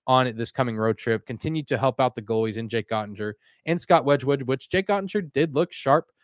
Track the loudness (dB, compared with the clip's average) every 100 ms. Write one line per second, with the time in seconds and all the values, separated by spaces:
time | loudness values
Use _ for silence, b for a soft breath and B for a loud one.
0 | 2 2 2 -2 -4 -2 -2 0 0 0
1 | -2 -2 -4 -6 -4 -4 -2 0 0 2
2 | 0 -2 -4 -2 -2 -4 -4 -6 -4 -4
3 | -6 -8 -8 -8 b b -4 -4 4 4
4 | 6 2 2 -2 -2 -4 -2 -2 0 -2
5 | -2 -4 -2 0 0 2 -2 -2 4 4
6 | 2 _